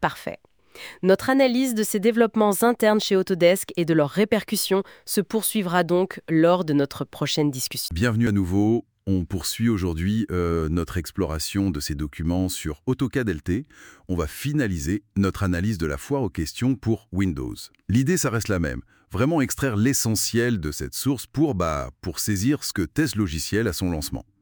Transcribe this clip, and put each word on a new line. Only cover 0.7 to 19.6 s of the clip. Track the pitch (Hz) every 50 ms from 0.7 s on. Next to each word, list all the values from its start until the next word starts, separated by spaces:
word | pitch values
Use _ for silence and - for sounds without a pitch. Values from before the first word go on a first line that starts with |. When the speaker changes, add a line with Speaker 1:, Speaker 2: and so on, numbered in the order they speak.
| - - - - - -
Speaker 1:
Notre | - 185 190 - - -
analyse | 262 269 269 254 233 247 269 262 233
de | 214
ces | 214 - - 208
développements | 185 233 226 233 233 220 - 220 214 208 196 -
internes | 226 240 240 - 226 214 214 214
chez | - - 202
Autodesk | 190 185 - 190 165 175 175 185 190 - - -
et | - 175
de | 156
leurs | 165 156 147 139
répercussions | - 185 214 208 233 208 - - 220 190 - - 190 196 196 - - - _
se | - - 214
poursuivra | 190 - - 220 196 - - 220 190 175 170 180 175
donc | 156 175 175 190 190 - - - -
lors | 165 160 160 170 180 180 170
de | 156
notre | 143 143 139 - - - 139
prochaine | - - - 151 143 - 160 147 147
discussion. | 131 131 - - - 120 - -
Speaker 2:
Bienvenue | 80 82 110 123 110 110 120
à | 117
nouveau. | 101 101 95 85 92 101 104 107 117 117 - _ _ _ _
On | 98 95 92 85
poursuit | - 95 90 - - - - 113 117
aujourd'hui, | 113 95 90 90 82 80 85 98 107 113 110 -
euh, | - 90 87 85 82 82 80 78
notre | 80 87 82 - -
exploration | 90 80 - - 95 92 73 80 80 - - - 98 98 95
de | 80 73
ces | - - 78
documents | 71 78 71 - - 80 82 87 92 92 90
sur | - - - 78 76 - _
AutoCAD | - 131 - 139 113 - 139 123 107
L | 85 76
T. | - - 87 117 156 - - - - - - - _ -
On | 92
va | 85 80 73
finaliser | - - - 139 147 151 131 104 92 80 69 78 98 104 - _ _
notre | 98 98 95 - -
analyse | 101 92 90 85 92 110 110
de | 80 85
la | 76 71 65
foire | - - 143 139
aux | 127 92
questions | - - 78 76 - - 120 127 135
pour | - - 113 113 - - _
Windows. | - 92 101 95 78 67 64 60 50 - - - _ _ _ -
L'idée, | 95 123 135 143 185
ça | 175 - 139
reste | 104 113 - -
la | 101 90
même. | 85 73 62 62 - _ _ _ _ _
Vraiment | - 90 120 147 170 156
extraire | 131 - - -